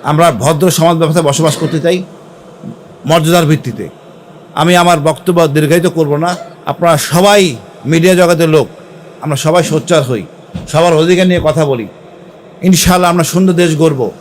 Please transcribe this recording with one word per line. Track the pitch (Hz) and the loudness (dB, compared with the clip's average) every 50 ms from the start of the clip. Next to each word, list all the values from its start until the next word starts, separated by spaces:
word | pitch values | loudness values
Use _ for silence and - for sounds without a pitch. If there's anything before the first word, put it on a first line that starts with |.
| - | -2
আমরা | 135 147 156 170 170 | -2 0 2 2 2
ভদ্র | 139 104 123 143 165 147 170 185 | 2 0 0 0 0 2 0 0
সমাজ | - - 160 170 170 160 | 0 2 0 0 2 2
ব্যবস্থায় | 165 156 160 180 160 | 0 0 0 0 0
বসবাস | 147 135 - 160 156 143 - | 0 0 0 0 -2 -2 -2
করতে | 165 139 165 156 | -6 -4 -4 -2
চাই | 143 170 175 180 185 - - - - - - - - - - - - - - - - - - - - | -2 -2 -2 -2 -6 -10 -16 -20 -20 -20 -20 -20 -20 -20 -20 -20 -20 -20 -20 -20 -20 -20 -20 -14 -2
মর্যাদার | - 160 170 151 160 170 175 165 | 0 0 0 2 2 2 2 2
ভিত্তিতে। | 147 156 147 - 131 113 104 98 78 - - - - - - - - - - - - - | 2 0 -2 -2 -8 -10 -10 -12 -12 -14 -20 -20 -20 -20 -20 -20 -20 -20 -20 -20 -12 -4
আমি | - 156 170 180 | -2 0 2 2
আমার | 175 170 175 175 156 | 2 2 2 0 0
বক্তব্য | 143 160 151 - - 180 175 170 165 151 | 0 -2 -4 -2 -4 -2 0 2 0 2
দীর্ঘায়িত | 139 156 151 143 156 170 165 | 2 0 0 2 0 0 0
করব | 180 180 165 160 143 147 | -2 -2 -2 -2 -2 -2
না। | 147 165 175 180 180 - - - - - | -2 -2 -4 -4 -6 -10 -18 -20 -14 -10
আপনারা | - 147 - 175 170 165 143 | -10 -6 -2 0 0 2 0
সবাই | - - 139 175 185 202 208 208 190 170 127 110 - - - - - | -2 -2 0 2 2 4 4 4 2 0 -2 -8 -14 -20 -20 -12 -6
মিডিয়া | 135 160 165 165 185 185 | -2 0 2 2 2 4
জগতের | 180 180 170 175 156 170 165 | 4 4 2 2 0 0 2
লোক, | 156 156 123 - - - - - - - - - - - | 2 2 0 0 -8 -20 -20 -20 -20 -20 -20 -20 -20 -14
আমরা | - 147 147 | -8 -8 -8
সবাই | 131 - 160 160 185 247 | -4 -2 0 0 0 0
সোচ্চার | 233 185 156 - - 175 156 139 | 0 -2 -4 -2 0 0 0 0
হই, | 123 131 107 92 - - - - - - - - - | -2 -6 -6 -8 -10 -18 -20 -20 -18 -16 -16 -14 -4
সবার | - 151 170 175 165 | 0 0 2 2 2
অধিকার | 156 160 170 180 175 185 185 | 2 2 2 2 2 2 2
নিয়ে | 180 175 156 | 0 0 0
কথা | 156 147 165 156 | -2 0 0 0
বলি। | 143 135 120 110 95 - - - - - - - - - - - - - - | -2 -2 -4 -6 -10 -14 -20 -20 -20 -20 -20 -20 -20 -20 -20 -20 -20 -18 -4
ইনশাআল্লাহ | - 185 190 160 - - 180 180 180 175 | 0 2 2 2 2 2 2 2 2 0
আমরা | 170 180 165 | 0 0 -2
সুন্দর | 127 - 175 190 185 180 | -2 -2 0 0 0 2
দেশ | 170 175 165 156 147 | 2 0 0 0 0
গড়ব। | 165 160 143 131 120 98 - - | 0 0 0 -2 -4 -6 -6 -12